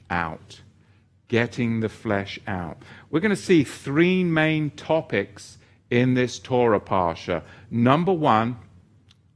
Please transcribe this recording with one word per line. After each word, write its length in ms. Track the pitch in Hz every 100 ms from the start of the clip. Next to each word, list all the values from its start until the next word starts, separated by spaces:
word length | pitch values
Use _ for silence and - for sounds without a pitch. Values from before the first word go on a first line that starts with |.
| -
out. 500 | 87 82 80 - - - _ _ _ _ _ -
Getting 540 | 113 120 - 117 113
the 80 | 110
flesh 500 | - 113 101 98 - -
out. 340 | 92 82 - - - -
We're 80 | 156
gonna 160 | 208
see 300 | 196 - 170
three 580 | 127 - - 143 175 185
main 480 | 180 160 156 156 151
topics 880 | - - 160 156 104 101 - - - _ _ -
in 260 | 120 127
this 240 | 127 123 -
Torah 420 | - 127 120 101
Parsha. 640 | - 98 85 80 - 85 - - -
Number 420 | 117 120 147 180
one, 440 | 175 147 110 117 123 - - _ _ _ _ _